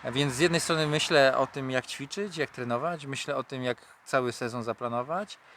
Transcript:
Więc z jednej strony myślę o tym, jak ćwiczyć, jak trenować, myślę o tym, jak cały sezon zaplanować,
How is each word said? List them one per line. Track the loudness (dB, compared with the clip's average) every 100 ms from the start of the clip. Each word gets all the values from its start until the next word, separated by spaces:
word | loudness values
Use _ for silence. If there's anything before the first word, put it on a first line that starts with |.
Więc | -2 0 0
z | 4
jednej | 4 4
strony | 2 0 2
myślę | 2 4 6 6 6
o | 0
tym, | -2 -2
jak | -2 -2
ćwiczyć, | -10 -8 -6 -6 -2
jak | -4
trenować, | -4 -2 -2 -2 -6 -8
myślę | -8 -4 -4
o |
tym, | -4 -4
jak | -2 -4 -8 -20 0
cały | 0 0
sezon | -2 -6 -4
zaplanować, | -4 -4 -4 -4 -2 -6 -6 -14 -20